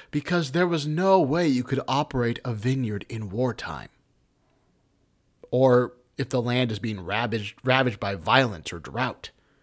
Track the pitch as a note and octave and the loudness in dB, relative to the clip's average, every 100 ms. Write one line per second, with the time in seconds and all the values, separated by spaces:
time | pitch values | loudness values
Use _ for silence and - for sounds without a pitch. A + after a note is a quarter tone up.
0 | - D3+ - F3 C#3 D#3 F3+ E3 D3 D#3 | -8 -8 -2 -2 0 0 0 0 -2 0
1 | F#3+ F#3+ C3+ E3 E3 B2+ A#2+ B2+ - C3+ | 4 4 4 2 2 2 0 -2 0 0
2 | D3 C3 A#2+ A#2 B2 A2 A#2+ C3+ A#2 G2+ | 0 -2 -2 -2 -6 -4 -2 0 -2 -6
3 | - A2+ G#2 G#2+ B2+ A#2 - C#2+ - _ | -8 -10 -6 -2 -2 -4 -8 -12 -14 _
4 | _ _ _ _ _ _ _ _ _ _ | _ _ _ _ _ _ _ _ _ _
5 | _ _ _ _ - B2+ C3 B2 A#2+ - | _ _ _ _ -2 4 6 6 4 -6
6 | _ - C3 B2+ A#2 B2 A#2+ G#2 A2+ G2+ | _ -8 -4 -2 0 0 0 -2 -4 -6
7 | F2 G#2 A#2+ A2 G2+ - B2+ C3 B2+ G#2+ | -4 -2 -2 -4 -6 -6 0 2 2 -2
8 | G2+ F#2+ G#2+ B2+ B2+ F2 - F2 - A2+ | -6 -4 4 4 4 -2 -10 -10 -8 -4
9 | B2+ - - - _ _ | -4 -6 -16 -20 _ _